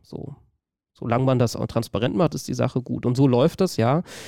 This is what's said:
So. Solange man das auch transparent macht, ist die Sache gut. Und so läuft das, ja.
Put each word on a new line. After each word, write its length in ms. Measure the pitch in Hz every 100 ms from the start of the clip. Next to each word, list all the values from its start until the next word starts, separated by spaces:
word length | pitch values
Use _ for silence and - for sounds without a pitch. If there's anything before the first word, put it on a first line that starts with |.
So. 340 | _ - - - _ _ _ _ _
Solange 300 | - 123 117
man 160 | 131 131
das 160 | 120 -
auch 120 | 117
transparent 480 | - 113 98 120 196
macht, 200 | 160 143
ist 120 | -
die 60 |
Sache 280 | 127 123 -
gut. 240 | 123 120 123
Und 100 | 123
so 120 | 139
läuft 340 | 120 147 -
das, 160 | 190 -
ja. 260 | 117 147 - -